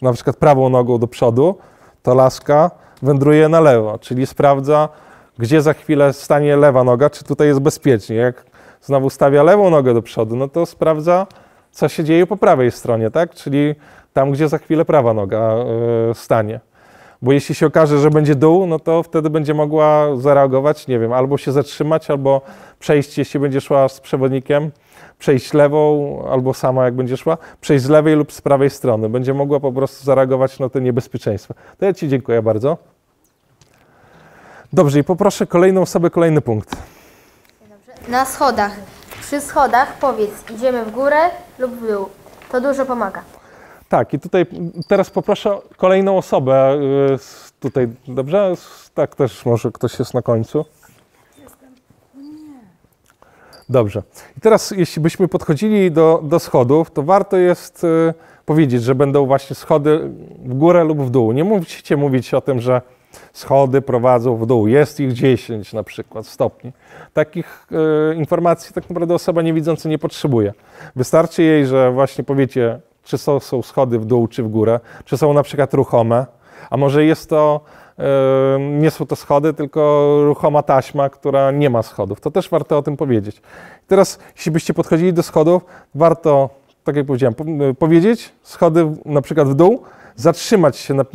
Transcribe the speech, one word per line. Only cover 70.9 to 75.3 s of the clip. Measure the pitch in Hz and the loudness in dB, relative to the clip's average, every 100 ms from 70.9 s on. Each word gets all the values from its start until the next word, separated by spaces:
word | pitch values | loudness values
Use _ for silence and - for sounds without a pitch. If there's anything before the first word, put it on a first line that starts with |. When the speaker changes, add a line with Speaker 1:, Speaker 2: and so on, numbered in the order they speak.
| 123 | -8
Speaker 1:
Wystarczy | 123 160 170 - | 0 0 0 2
jej, | 160 151 131 | 2 4 2
że | 131 127 | 2 2
właśnie | 127 135 - | 2 -2 -4
powiecie, | 135 139 131 131 117 117 _ _ | -4 -2 -2 0 -2 -4 _ _
czy | - 143 | -10 -6
są, | - 139 | -2 -4
są | - 127 | -4 -8
schody | - - 131 117 | -4 -2 -2 -2
w | |
dół, | 110 120 113 | 0 0 0
czy | - | -4
w | 113 | -4
górę, | 110 107 117 - - | 0 0 -2 -4 -20
czy | - 135 | -8 -2
są | 151 | 0